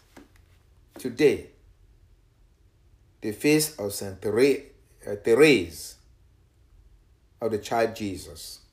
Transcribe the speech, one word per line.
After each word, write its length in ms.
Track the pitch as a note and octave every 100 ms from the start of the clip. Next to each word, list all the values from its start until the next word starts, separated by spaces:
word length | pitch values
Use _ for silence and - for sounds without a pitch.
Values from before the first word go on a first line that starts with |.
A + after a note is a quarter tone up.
| _ - - _ _ _ _ _ _ -
today 480 | B2+ A2+ D3 G2 - _ _ _ _ _ _ _ _ _ _ _ _ _ _ _ _ _
the 120 | A2+
feast 480 | G#2 D3 D3+ D3+ -
of 120 | G#2
Saint 280 | - G2+ G2
Therese, 420 | G#2+ G#2+ C#3 C3 - _ _ _ -
uh, 100 | G2+
Therese 800 | - A#2 D#3 A#2+ E2 - - - _ _ _ _ _ _ _ - _ _ _ _ _ _
of 100 | A2+
the 80 | G#2
Child 380 | - A#2 A2+ G2+
Jesus. 640 | G#2 F2 - - - - _